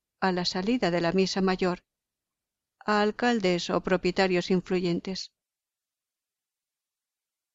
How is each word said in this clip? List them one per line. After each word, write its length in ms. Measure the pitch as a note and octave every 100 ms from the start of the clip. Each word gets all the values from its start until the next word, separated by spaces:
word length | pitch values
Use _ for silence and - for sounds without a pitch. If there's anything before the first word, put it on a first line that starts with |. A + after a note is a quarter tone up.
| _ _
a 140 | F#3+
la 120 | F3+
salida 460 | F3 F#3+ G3 B3 F#3
de 100 | F3
la 120 | E3+
misa 280 | F3+ F#3 G3
mayor, 440 | F#3+ F#3 F#3 F3+ _ _ _ _ _ _ _ _ _ _
a 200 | - G#3
alcaldes 720 | G#3 - A#3+ A#3 F#3+ F3 -
o 100 | F3+
propietarios 680 | - F#3 F3+ F3 F#3+ F3+ -
influyentes. 840 | F#3 - F#3 F3+ E3+ - F#3 - _ _ _ _ _ _ _ _ _ _ _ _ _ _ _ _ _ _ _ _ _ _